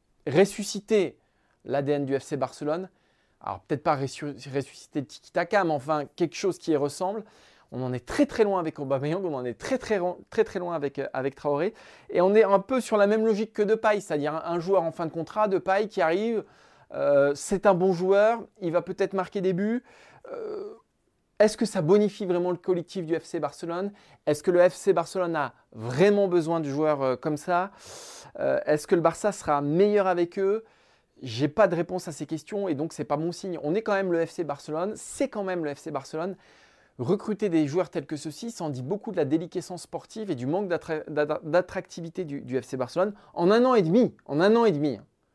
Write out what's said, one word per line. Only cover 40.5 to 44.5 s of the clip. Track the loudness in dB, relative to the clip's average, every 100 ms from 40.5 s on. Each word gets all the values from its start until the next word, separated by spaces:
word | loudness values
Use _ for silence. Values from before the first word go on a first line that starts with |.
| -2 -2
d'attra-, | -4 -4 -6 -4
d'attra-, | -2 -2 -2
d'attractivité | 0 0 0 -6 -10 -12 -12 -8
du, | -8 -8
du | -4 -4
F | -4
C | -6
Barcelone. | -4 -2 -2 -2 -14
En | 0 4
un | 6 6
an |
et | 4
demi, | 4 4 4 0 -6
en | 2
un | 4